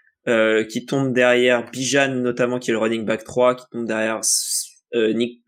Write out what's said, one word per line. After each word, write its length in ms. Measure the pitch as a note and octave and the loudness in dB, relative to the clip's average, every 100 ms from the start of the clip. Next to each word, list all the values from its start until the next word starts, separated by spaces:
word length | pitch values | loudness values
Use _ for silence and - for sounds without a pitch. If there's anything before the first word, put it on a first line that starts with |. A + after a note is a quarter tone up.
| _ _ - | _ _ 0
euh, 360 | A2+ A2 A2 | 2 4 2
qui 220 | A2 A#2+ A#2+ | 0 -6 -4
tombe 260 | C#3 C3+ | -2 0
derrière 560 | B2 B2 B2 B2 A#2+ A#2 | 2 4 4 4 2 0
Bijan, 460 | B2 B2+ C#3 C3+ | -6 -2 0 0
notamment, 460 | B2+ B2 A#2+ B2 B2 | 0 -2 0 -2 -2
qui 100 | B2 | -2
est 40 | |
le 40 | A2+ | 0
running 260 | A2 A2+ | 0 -2
back 200 | G#2+ A2 | -4 -6
trois, 320 | - B2 B2 B2 | -4 0 2 0
qui 80 | - | -6
tombe 160 | A#2 A2+ | -8 -4
derrière, 320 | A2 A2 A2 - - - - - _ _ | -2 -2 -2 -2 -2 -2 -6 -8 _ _
euh, 180 | A#2+ A2 | 0 0
Nick, 280 | A2 A#2+ A#2+ | 0 -2 -6